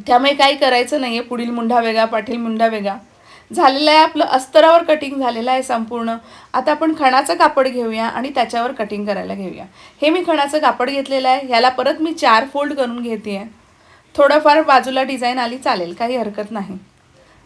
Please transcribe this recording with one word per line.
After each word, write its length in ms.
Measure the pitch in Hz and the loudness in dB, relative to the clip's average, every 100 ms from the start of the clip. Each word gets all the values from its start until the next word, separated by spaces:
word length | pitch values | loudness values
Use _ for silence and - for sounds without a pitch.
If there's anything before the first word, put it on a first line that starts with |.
| 202 | 2
त्यामुळे 280 | 247 277 | 2 2
काही 220 | 285 277 294 | 2 2 2
करायचं 440 | 269 247 247 294 | 2 2 0 -2
नाहीये. 200 | 254 226 | -2 -4
पुढील 300 | 240 240 233 | -6 -6 -6
मुंढा 300 | 240 226 247 | -4 0 0
वेगळा, 240 | 226 220 | 2 2
पाठील 320 | 220 220 214 240 | 0 0 -4 -6
मुंढा 300 | 233 220 226 | -4 0 0
वेगळा. 300 | 220 196 196 - _ - - - | 0 -6 -8 -12 _ -20 -20 -10
झालेलं 380 | 233 294 269 302 | 2 2 4 4
आहे 100 | 311 | 6
आपलं, 240 | 320 302 | 4 2
अस्तरावर 580 | 330 262 262 311 320 339 | 0 0 2 6 6 6
कटिंग 360 | 330 311 285 277 | 4 0 -2 -4
झालेलं 320 | 254 226 240 | -4 -2 -2
आहे 120 | 262 | -2
संपूर्ण. 540 | 262 233 220 240 226 226 - - - | -2 -4 -4 -6 -6 -6 -10 -20 -8
आता 180 | 254 254 | -2 0
आपण 240 | 302 320 311 | 0 0 2
खणाचं 360 | 269 254 294 | 2 2 2
कापड 340 | 339 311 294 262 | 2 4 4 0
घेऊया 380 | 247 233 220 226 | -2 -4 -4 -4
आणि 240 | - 262 | -4 -4
त्याच्यावर 420 | 277 226 233 240 | -2 -2 -2 -4
कटिंग 340 | 269 208 208 208 | -4 -6 -6 -6
करायला 280 | 190 185 | -6 -6
घेऊया. 300 | 196 190 156 - - - _ | -8 -10 -12 -16 -20 -20 _
हे 80 | 294 | 0
मी 120 | 359 339 | 0 0
खणाचं 320 | 311 285 302 | 0 0 0
कापड 320 | 285 - 247 | 0 0 -2
घेतलेलं 380 | 277 269 269 262 | -4 -4 -2 0
आहे, 200 | 262 269 | 0 0
याला 200 | 233 254 | 2 2
परत 260 | 254 254 320 | 2 -2 -2
मी 120 | 320 | -4
चार 320 | 320 277 220 269 | -2 2 2 2
फोल्ड 200 | 285 294 | -4 -4
करून 300 | 294 247 240 | -4 -4 -6
घेतेय. 400 | 240 220 214 196 226 - _ _ _ _ _ | -8 -8 -8 -10 -10 -20 _ _ _ _ _
थोडंफार 480 | - 277 294 302 294 | 2 4 4 4 4
बाजूला 400 | 302 269 262 262 | 4 2 2 -2
डिझाईन 360 | 262 262 240 254 | -2 -2 -4 -2
आली 200 | 233 254 | -4 -4
चालेल, 360 | 285 214 170 | -4 -2 -4
काही 220 | 175 240 254 | -6 -4 -4
हरकत 340 | 208 208 208 | -4 -6 -8
नाही. 280 | 226 185 190 - _ _ _ _ _ | -8 -10 -12 -18 _ _ _ _ _